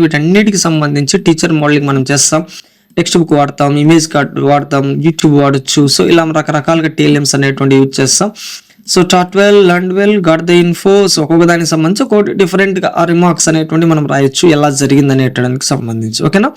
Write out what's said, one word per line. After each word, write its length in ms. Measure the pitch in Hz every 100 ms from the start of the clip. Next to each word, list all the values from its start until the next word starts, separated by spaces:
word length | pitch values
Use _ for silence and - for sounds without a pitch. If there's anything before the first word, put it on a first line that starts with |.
| 165
వీటన్నిటికి 560 | 151 156 196 214 196 165
సంబంధించి 480 | 156 147 143 139 196 180
టీచర్ 280 | 160 175 160
మోడలింగ్ 280 | 147 147 143
మనం 120 | 135 131
చేస్తాం. 320 | 143 - 156 175 - - _ _ -
టెక్స్ట్ 180 | 170 180
బుక్ 120 | 160 147
వాడతాం, 320 | 143 139 143 147
ఇమేజ్ 220 | 147 165 156
కార్డ్ 220 | 147 139 - 139
వాడతాం, 340 | 143 139 139 139 139 156
YouTube 300 | 160 156 143
వాడొచ్చు. 400 | 143 139 - - 143 -
So 80 | 180
ఇలా 100 | 170 160 156
రకరకాలుగా 520 | 147 156 139 165 160 156
టీఎల్ఎమ్స్ 360 | 147 147 143 135
అనేటువంటి 380 | 139 135 139 135
యూజ్ 120 | 135 -
చేస్తాం. 300 | 135 - 202 - - - - _ -
So 60 | - 180
taught 200 | 180 180 190
well, 160 | 202 202 185
learned 220 | 175 185 185
well, 120 | 202 208 165
got 120 | 160 170
the 60 | 175
info. 280 | 175 170 196 196 196
So 60 | 170
ఒక్కొక్క 220 | 147 165 175
దానికి 180 | 170 160
సంబంధించి 300 | 160 160 202 269
ఒక్కొక్కటి 280 | 208 202 -
డిఫరెంట్‌గా 480 | 185 185 196 185 - -
ఆ 20 | 170
రిమార్క్స్ 360 | 170 175 160 -
అనేటువంటి 340 | 160 156 160 170
మనం 120 | 156 143
రాయొచ్చు, 300 | 139 139 - 175 147
ఎలా 140 | 147 139
జరిగింది 320 | 139 139 139 135
అనేటానికి 520 | 131 127 123 127 -
సంబంధించి. 460 | 135 117 113 113 110 143
ఓకేనా? 220 | 196 254